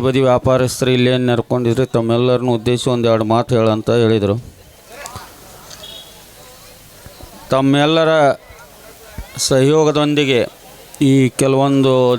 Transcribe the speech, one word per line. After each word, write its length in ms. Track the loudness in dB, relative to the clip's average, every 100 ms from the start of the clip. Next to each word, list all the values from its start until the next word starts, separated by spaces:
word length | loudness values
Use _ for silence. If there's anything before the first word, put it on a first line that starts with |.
| 0
ಬದಿ 140 | 0 2
ವ್ಯಾಪಾರಸ್ಥರು 640 | 0 2 0 0 -2 -2 0
ಇಲ್ಲೇನು 280 | 2 0 0
ನೆರ್ಕೊಂಡಿದ್ರೆ 560 | -2 -2 -2 0 -2 -2
ತಮ್ಮೆಲ್ಲರನ್ನು 580 | -2 0 0 0 0 0 -2
ಉದ್ದೇಶಿಸಿ 320 | -2 -2 -2
ಒಂದೆರಡು 300 | -2 0 0 0
ಮಾತು 240 | -2 0 0
ಹೇಳಂತ 320 | 0 0 0 0
ಹೇಳಿದರು. 340 | 2 0 0 -4 -8 -20 -20 -20 -20 -20 -18 -18 -20 -20 -20 -20 -20 -20 -20 -20 -20 -20 -20 -20 -20 -20 -20 -20 -20 -20 -20 -20 -20 -20 -6
ತಮ್ಮೆಲ್ಲರ 600 | -2 2 2 2 2 2 2 2 0 -8 -20 -20 -20 -20 -20 -20 -18 -16 -8 -2
ಸಹಯೋಗದೊಂದಿಗೆ 920 | 0 2 2 2 0 0 0 0 0 -2 -8 -20 -20 -16 -2 2
ಈ 40 | 4 2 0
ಕೆಲವೊಂದು 520 | 0 0 0 2 2 2 2